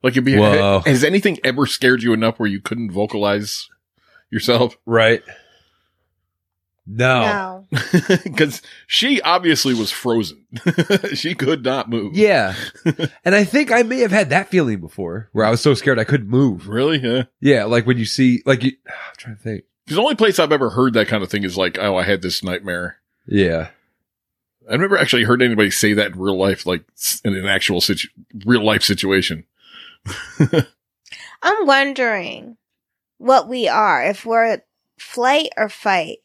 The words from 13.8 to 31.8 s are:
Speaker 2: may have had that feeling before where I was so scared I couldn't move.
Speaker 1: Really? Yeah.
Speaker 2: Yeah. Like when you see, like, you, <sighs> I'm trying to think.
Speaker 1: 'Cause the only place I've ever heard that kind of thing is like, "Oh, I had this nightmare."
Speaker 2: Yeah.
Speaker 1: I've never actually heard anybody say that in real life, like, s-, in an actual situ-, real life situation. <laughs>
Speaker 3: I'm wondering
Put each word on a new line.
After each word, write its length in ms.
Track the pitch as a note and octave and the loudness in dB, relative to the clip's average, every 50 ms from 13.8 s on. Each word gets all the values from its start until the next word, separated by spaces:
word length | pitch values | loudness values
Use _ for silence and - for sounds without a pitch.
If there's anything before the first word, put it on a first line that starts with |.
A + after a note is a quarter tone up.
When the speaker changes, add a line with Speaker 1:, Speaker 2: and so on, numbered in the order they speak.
| A#3+ | 2
Speaker 2:
may 160 | A3+ B3+ C4 | 2 2 0
have 120 | A#3+ G#3 | 0 2
had 180 | F3+ A3 G3 C3+ | 2 0 0 2
that 180 | C3+ F3+ G3+ - | 0 -2 0 0
feeling 300 | - F3+ D#3 A#2+ G#2+ F#2+ | 0 0 2 0 -2 -4
before 500 | E2 D#2 - - F#2+ E2+ E2+ G#2 A2+ _ _ | -8 -12 -10 -10 -8 -8 -8 -10 -12 _ _
where 120 | G#2+ A2 | 0 2
I 60 | G#2+ | 2
was 100 | A#2 A#2 | 2 2
so 120 | - D3+ C3+ | 4 2 2
scared 240 | - - C#3+ C3 A2+ | 2 2 0 0 0
I 40 | A2 | 0
couldn't 260 | - C#3 C#3 G#2+ G2 | 0 0 -2 0 0
move. 380 | A#2+ B2+ C#3 B2+ F#2+ E2+ D#2 | 2 2 2 2 0 -4 -8
Speaker 1:
Really? 300 | G2 G#2+ A#2 C3+ D3+ D#3+ | -6 -4 -2 0 0 0
Yeah. 260 | C#3+ B2+ A#2 A#2 C3 B2 _ _ _ | -2 -2 -2 -2 -2 -2 _ _ _
Speaker 2:
Yeah. 240 | - C#3+ C#3 A#2+ G2+ | 2 2 2 2 2
Like 200 | A2 A#2+ A#2+ A2 | 0 0 0 2
when 120 | A#2+ B2+ A#2+ | 2 0 0
you 60 | A2+ | -2
see, 360 | G#2+ - - C3 B2+ B2 A#2+ - | -4 0 2 4 4 4 2 2
like, 180 | C3+ C3+ C3+ A#2+ | 0 0 0 0
you, 80 | C3 - _ | -4 -4 _
<sighs> 80 | _ | _
I'm 60 | - - - - - - | -18 -16 -16 -16 -18 -18
trying 180 | - - A#2 A2 | -18 -18 -18 -18
to 60 | G#2 | -14
think. 220 | _ A2+ G#2+ G2 _ _ _ _ _ | _ -10 -10 -10 _ _ _ _ _
Speaker 1:
'Cause 80 | - D3+ | -4 -2
the 40 | F3 | 0
only 140 | A3+ D4+ D4 | 2 0 2
place 240 | G3+ A3 A3 F#3 - | 2 2 2 4 2
I've 120 | E3 D3 | 2 2
ever 200 | E3 C#3+ C3 A2+ | 2 2 2 0
heard 220 | F#2 A#2+ B2+ C3 A2 | 0 2 0 2 2
that 140 | A2 G#2+ | 2 0
kind 140 | - A#2 G#2+ F#2+ | 0 0 -4 -4
of 60 | - | -4
thing 120 | - G#2 G2+ | -4 -4 -4
is 140 | F#2+ F2+ | -4 -2
like, 200 | G2 F#2 F2+ E2 - | -2 -2 -2 -2 -2
"Oh, 160 | G2 G2+ F#2+ | -2 0 0
I 60 | F#2 F2+ | 0 0
had 180 | G2 G2+ F#2 | 0 -2 -2
this 220 | F2+ F#2 F2 - - | -2 -6 -6 -6 -6
nightmare." 540 | F#2 F2+ F2+ G2 F#2+ F2 F2 F2+ F2 - _ _ _ _ _ _ | -6 -6 -6 -6 -8 -8 -6 -8 -10 -12 _ _ _ _ _ _
Speaker 2:
Yeah. 420 | - - G2+ G2 F2 E2 E2 D#2+ - _ _ _ _ _ _ _ _ _ _ _ _ _ _ _ _ _ _ _ - | -2 0 2 2 2 0 -2 -4 -8 _ _ _ _ _ _ _ _ _ _ _ _ _ _ _ _ _ _ _ -6
Speaker 1:
I've 100 | B2 C#3 | -2 -2
never 180 | F#3 G3 G3 | 0 0 2
actually 260 | F#3 - B2 - A#2+ A2 | 0 2 2 2 0 2
heard 180 | G2+ A#2+ A#2+ | 2 2 2
anybody 300 | C3 B2 A2+ G#2 G#2+ G2 | 2 2 4 2 2 2
say 220 | - - - G#2+ G#2+ | 2 0 0 2 2
that 180 | G#2 G#2 G2 | 2 0 -2
in 80 | - F#2 | -4 -4
real 180 | F#2 G2+ G2 | -4 -2 0
life, 280 | F#2 F#2+ G2 F#2 - - | 2 2 0 0 -2 -2
like, 160 | F#2 F2+ E2+ - _ _ | -6 -6 -6 -6 _ _
s-, 260 | - - - - - _ | -8 -6 -6 -6 -4 _
in 100 | A2 G2 | -4 -4
an 120 | F#2+ F#2 | -2 -2
actual 340 | G2+ G2 F#2+ - - G2 F2 | -2 -2 0 0 -2 -2 -2
situ-, 260 | - - G2 E2 - - _ - - _ - A2 G2 | 0 -2 -2 -4 -6 -12 _ -20 -20 _ -20 -10 0
real 180 | A2 B2 A2+ G#2 | 2 2 2 4
life 200 | G#2+ G#2+ G2 - | 2 0 2 0
situation. 640 | - G2+ F2 - F#2+ G2 F#2+ F2+ - E2 D#2 - _ _ _ _ - - - - - - _ _ | 0 -2 -2 0 0 0 0 0 -2 -6 -10 -12 _ _ _ _ -20 -20 -20 -20 -20 -20 _ _
<laughs> 340 | - - - - - - - D3+ - - D#3+ - - _ _ _ _ _ _ _ _ - - - - - _ | -14 -12 -12 -14 -18 -2 -2 0 2 2 -2 -2 -2 _ _ _ _ _ _ _ _ -20 -20 -20 -20 -18 _
Speaker 3:
I'm 240 | - E4 G4+ A4 G4 | -2 -2 0 0 2
wondering 920 | C#4+ C4+ C4+ | 2 2 2